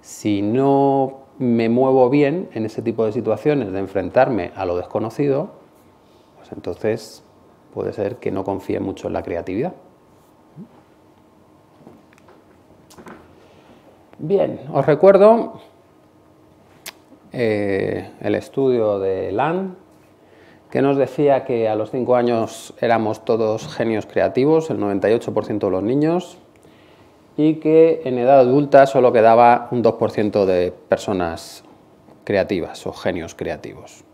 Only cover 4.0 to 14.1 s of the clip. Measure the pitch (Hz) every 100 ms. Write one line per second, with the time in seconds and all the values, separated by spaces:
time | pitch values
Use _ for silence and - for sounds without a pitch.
4 | 90 123 139 110 87 - 92 90 - 107
5 | 110 - 143 135 196 - - _ _ _
6 | _ _ _ _ - - 98 87 110 113
7 | - - _ _ _ _ _ 104 98 -
8 | 101 - - 98 92 95 - 101 98 95
9 | - 87 85 85 82 95 165 - - _
10 | _ _ _ _ _ 147 233 - _ _
11 | _ _ _ _ _ _ _ _ - -
12 | _ _ _ - _ _ _ - _ -
13 | - - - - - - - - - _
14 | _